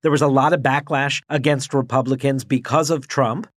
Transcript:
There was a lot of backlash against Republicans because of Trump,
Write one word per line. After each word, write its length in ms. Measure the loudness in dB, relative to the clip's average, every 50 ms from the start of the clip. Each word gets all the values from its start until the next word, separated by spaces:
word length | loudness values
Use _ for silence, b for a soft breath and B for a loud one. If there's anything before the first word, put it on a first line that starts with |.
| -2
There 80 | 0
was 100 | 2 2
a 60 | 2 4
lot 260 | 4 4 4 4 2
of 80 | 2
backlash 600 | 0 0 -2 -2 -2 -2 -2 -2 -2 -2 -4 -6 -6 -4
against 440 | -4 -2 0 0 0 0 -2 -2 -2
Republicans 680 | -2 -2 0 0 0 0 0 -2 -2 0 -2 -2 -2 -2
because 480 | -2 -2 -2 -2 0 0 0 2 0
of 160 | -2 -4 -4 -4
Trump, 400 | -2 0 0 0 -2 -4 -8 -12 _